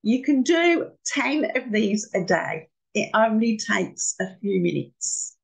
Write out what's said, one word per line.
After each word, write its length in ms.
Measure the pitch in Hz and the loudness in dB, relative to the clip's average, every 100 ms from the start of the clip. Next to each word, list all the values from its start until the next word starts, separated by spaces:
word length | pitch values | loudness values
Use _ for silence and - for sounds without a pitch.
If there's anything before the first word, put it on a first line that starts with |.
You 220 | 208 254 | 0 0
can 180 | 269 277 | 2 2
do 480 | 254 330 339 339 - _ - | 4 4 4 2 -2 _ -6
ten 500 | 285 262 302 - 254 | -4 -2 0 0 -4
of 140 | 254 | -2
these 400 | 214 214 208 - | 0 2 0 -2
a 100 | 196 | -4
day. 440 | 180 180 - 160 - _ _ | 0 0 0 -8 -12 _ _
It 160 | - - | -4 0
only 440 | 214 220 220 233 220 | 2 4 4 2 0
takes 560 | - 208 180 - - - | -2 -2 -2 -4 -6 -4
a 160 | 190 190 | -6 -4
few 200 | 202 95 | -2 0
minutes. 760 | 87 - - _ - - - _ | 0 -2 -6 _ -8 -6 -8 _